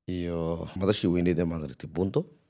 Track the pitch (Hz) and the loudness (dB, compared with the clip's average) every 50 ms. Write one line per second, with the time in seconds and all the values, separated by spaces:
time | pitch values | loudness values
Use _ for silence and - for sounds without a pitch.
0 | - - 92 90 87 87 85 85 82 82 85 82 82 - - 92 95 98 - - | -10 -6 -4 -4 -2 -2 -2 -2 -2 -2 -2 -4 -6 -8 -4 0 2 2 2 4
1 | - 87 87 87 85 90 87 80 87 82 82 80 76 67 - - - 78 82 85 | 4 2 4 4 4 4 4 2 2 0 -2 -4 -6 -8 -10 -12 -14 -8 -2 -2
2 | 95 98 - 147 185 - - _ _ | -2 0 0 -2 -2 -4 -12 _ _